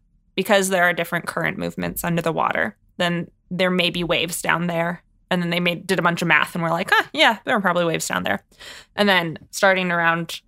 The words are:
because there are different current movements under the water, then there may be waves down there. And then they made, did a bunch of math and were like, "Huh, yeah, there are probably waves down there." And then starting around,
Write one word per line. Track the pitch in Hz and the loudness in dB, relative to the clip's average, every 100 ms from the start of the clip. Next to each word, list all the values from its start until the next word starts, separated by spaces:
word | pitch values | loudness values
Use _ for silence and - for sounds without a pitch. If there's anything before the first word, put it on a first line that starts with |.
| _ _ _ - | _ _ _ -4
because | 185 202 190 | 2 4 4
there | 185 | 2
are | 175 | 2
different | 165 170 175 - | 2 -2 -4 -6
current | - 160 - | -4 -4 -2
movements | 85 - 87 - | -6 -4 -6 -4
under | 175 165 | -2 -2
the | 165 | 0
water, | 156 - - 135 - _ - | 0 0 0 -2 -6 _ -4
then | 175 175 - _ - | -2 -2 -8 _ -10
there | 180 185 | -2 0
may | 180 175 | 0 0
be | 170 | -2
waves | 170 151 175 170 | -2 -2 -2 -4
down | 175 160 175 | -2 0 0
there. | 165 170 175 _ _ - | -2 -4 -6 _ _ -4
And | 180 | -4
then | 175 | -2
they | 175 | -2
made, | 175 170 - | -2 -2 -2
did | 185 | 0
a | |
bunch | 170 170 | 2 2
of | 170 | 4
math | 151 - | 4 2
and | 175 | -2
were | 165 | -2
like, | 170 196 | -2 2
"Huh, | 440 - | 0 2
yeah, | 277 294 214 - | 2 2 2 0
there | 247 | 0
are | |
probably | 190 175 170 | 2 2 0
waves | 165 - | 0 -2
down | - | -2
there." | - 101 _ - - - - - | -2 -4 _ -20 -20 -20 -8 0
And | 208 | 2
then | 185 170 151 - | 2 0 -6 -12
starting | - 196 185 180 | 2 2 4 0
around, | 170 165 170 165 - | 0 0 0 -4 -10